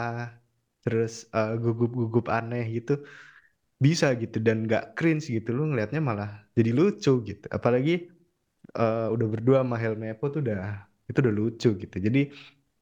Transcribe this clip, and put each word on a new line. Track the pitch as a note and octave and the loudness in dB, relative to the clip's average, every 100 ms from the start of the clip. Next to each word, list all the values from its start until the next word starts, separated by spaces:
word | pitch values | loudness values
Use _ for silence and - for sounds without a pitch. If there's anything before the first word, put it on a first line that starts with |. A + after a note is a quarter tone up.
| A#2 A#2 A#2+ - _ _ _ _ | -2 -6 -10 -14 _ _ _ _
terus, | - A2+ A2+ - - | -2 -2 -2 -6 -4
eh, | A2 A2 A#2 | -2 0 0
gugup-gugup | A#2 A2+ A#2+ B2+ A2+ A#2 - | 0 0 0 0 0 0 0
aneh | A2+ A2+ A#2+ A2+ A#2 | -2 -4 -6 -4 -4
gitu. | A#2 C#3+ - - - - _ _ _ - C3+ | -2 -2 -4 -20 -20 -20 _ _ _ 2 2
Bisa | E3 D3 A#2 | 4 2 0
gitu | A2 A2 A2+ | -2 0 2
dan | A2 A2 | 2 2
nggak | A2 - - | 0 -2 -2
cringe | E3 D#3 D3+ A2+ | 0 0 -2 -4
gitu, | A2 A#2+ | -2 -2
lu | D#3 | -2
ngelihatnya | C3 G#2 D3 C#3+ | -2 -2 -2 -2
malah | G#2 G#2 G#2 _ - | -2 -4 -10 _ 2
jadi | A2+ B2 | 4 4
lucu | G3 G3+ D3 B2+ G#2 | 2 2 2 2 0
gitu. | - - - | -10 -6 0
Apalagi, | - B2 C#3+ F3 F3 _ _ _ _ _ - - | 2 2 2 -2 -4 _ _ _ _ _ -8 0
eh, | A2+ A2+ A2 | 0 2 0
udah | A#2 A2 | 0 0
berdua | G#2+ A#2 C3+ | 0 4 4
sama | B2+ A2+ | 4 -2
Helmepo | A2+ A2 A2 A2 C#3+ | -2 -4 -6 -6 -6
tuh | D3+ | -2
udah, | B2+ G2+ G2 G2+ - _ - | -2 -2 -4 -8 -14 _ -6
itu | - | 2
udah | A#2 G#2 | 2 2
lucu | A2+ A#2 B2 G2 | -2 2 0 0
gitu. | G2 F#2+ G#2 | -4 -2 2
Jadi, | C3 C#3 - - _ _ _ | 2 0 -4 -20 _ _ _